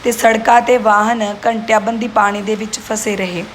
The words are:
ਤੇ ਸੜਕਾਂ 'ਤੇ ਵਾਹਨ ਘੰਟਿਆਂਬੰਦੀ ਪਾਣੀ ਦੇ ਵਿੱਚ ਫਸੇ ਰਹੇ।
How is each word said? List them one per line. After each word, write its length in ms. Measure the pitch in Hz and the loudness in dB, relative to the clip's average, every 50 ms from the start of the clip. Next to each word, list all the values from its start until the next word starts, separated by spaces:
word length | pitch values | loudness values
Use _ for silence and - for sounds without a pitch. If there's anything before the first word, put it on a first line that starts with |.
| - | -2
ਤੇ 80 | 247 | -2
ਸੜਕਾਂ 500 | 233 - - 226 220 220 220 - 233 240 | -2 2 2 2 2 2 2 4 4 4
'ਤੇ 160 | 240 220 247 | 6 4 2
ਵਾਹਨ 580 | 247 208 220 208 208 214 220 240 233 214 202 208 202 - | 2 4 4 4 4 2 2 0 -2 -2 -4 -6 -4 -2
ਘੰਟਿਆਂਬੰਦੀ 600 | 233 233 220 220 220 220 214 202 220 233 226 233 | -2 -2 -2 -2 0 0 0 0 0 -4 -4 -4
ਪਾਣੀ 340 | 240 214 220 208 202 202 208 | -2 0 2 2 2 0 -2
ਦੇ 140 | 202 202 214 | -4 -4 -4
ਵਿੱਚ 240 | 202 220 214 - - | -4 -6 -8 -10 -12
ਫਸੇ 360 | - - 214 214 - 220 202 | -8 -6 -6 -4 -4 -4 -4
ਰਹੇ। 280 | 196 190 180 180 170 190 - | -4 -4 -6 -6 -8 -8 -10